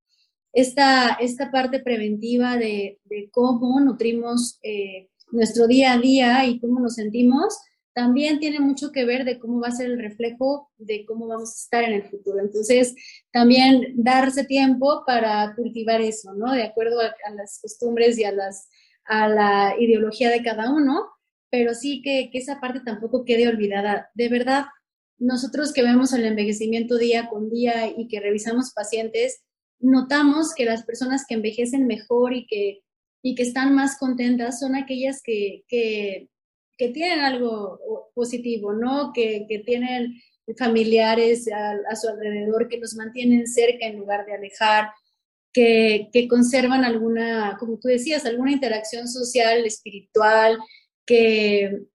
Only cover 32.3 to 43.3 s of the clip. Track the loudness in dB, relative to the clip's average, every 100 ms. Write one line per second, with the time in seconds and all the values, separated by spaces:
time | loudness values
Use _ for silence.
32.3 | -2 -6 -4 -4 -6 _ _ _ _ -6
33.3 | -2 -2 0 2 2 2 -2 -4 -2 0
34.3 | 0 -2 -6 -4 -4 -4 -4 -4 -4 -6
35.3 | -4 -4 -8 _ -2 -2 -4 -6 -8 -14
36.3 | _ _ _ _ -6 -6 -4 -4 -2 -2
37.3 | -2 -4 -6 -10 -12 -10 -10 -8 -6 -6
38.3 | -6 -6 -6 -4 -4 -2 -2 -4 -2 -2
39.3 | -4 -6 -8 -4 -4 -2 -4 -6 -10 _
40.3 | _ -14 -4 0 2 4 4 4 4 2
41.3 | 2 -2 -6 -6 -6 -8 -6 -6 -6 -6
42.3 | -4 -2 -2 -2 -6 -10 -12 -10 -2 4